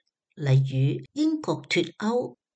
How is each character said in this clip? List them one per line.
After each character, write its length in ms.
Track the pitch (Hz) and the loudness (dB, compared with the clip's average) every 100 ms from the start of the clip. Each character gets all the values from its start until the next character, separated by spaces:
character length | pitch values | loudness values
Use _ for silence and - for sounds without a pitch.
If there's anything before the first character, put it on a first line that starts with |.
| _ _ _ - | _ _ _ -6
例 220 | 139 135 | 2 4
如 440 | 135 131 143 139 - | 4 0 0 0 -6
英 260 | 285 311 311 | -2 0 0
國 200 | - - | -2 -4
脫 300 | - 175 170 - | -2 -2 -2 -4
歐、 400 | 214 247 - - _ | -2 -2 -2 -10 _